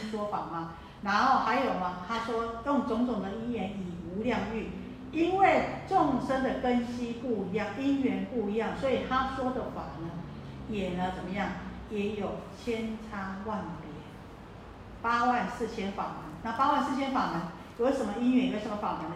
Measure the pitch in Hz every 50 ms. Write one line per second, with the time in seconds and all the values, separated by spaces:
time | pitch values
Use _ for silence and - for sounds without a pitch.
0 | 214 214 214 214 208 208 - - - 180 170 165 165 170 - - - - - -
1 | - 202 202 208 240 277 277 233 - 330 277 269 262 220 185 180 180 180 - -
2 | - - 233 226 - 247 233 226 233 233 226 - - 277 277 247 208 - 226 226
3 | 247 247 226 196 190 196 214 226 226 240 240 208 190 196 202 202 185 175 170 175
4 | 165 170 180 208 226 247 220 196 196 208 226 220 180 - - - - - - -
5 | - - - 311 339 359 381 392 392 330 311 254 - - - - - - 381 359
6 | 311 285 254 - - - 262 254 254 240 - - - - 247 240 233 - - 247
7 | 240 233 233 - - 254 220 196 190 175 190 214 208 208 - 262 269 277 277 269
8 | 254 220 190 190 196 - 254 240 208 202 208 226 220 - - - 269 269 247 -
9 | - 233 254 262 262 262 - 285 254 - - 233 - - - - 156 - - -
10 | 165 170 - - - - - - - - - - - - 220 202 190 180 180 180
11 | 180 185 185 - 185 185 196 202 185 175 180 - - - - - - - 214 202
12 | 202 214 220 202 190 - - - - - - - - 247 226 220 226 220 220 -
13 | - - 208 202 190 196 196 196 202 220 214 190 170 165 170 156 156 - - -
14 | - - - - - - - - - - - - - - - - - - - -
15 | - 233 240 240 247 247 247 226 190 180 - - 233 214 - 220 190 202 - -
16 | 185 170 165 - - - - - - 226 226 247 277 285 277 262 254 302 262 254
17 | 277 262 262 220 - 170 165 170 185 - - - - - - - 233 262 262 -
18 | 226 202 208 233 247 254 254 233 196 190 202 208 - - 208 208 214 - - -
19 | 160 170 165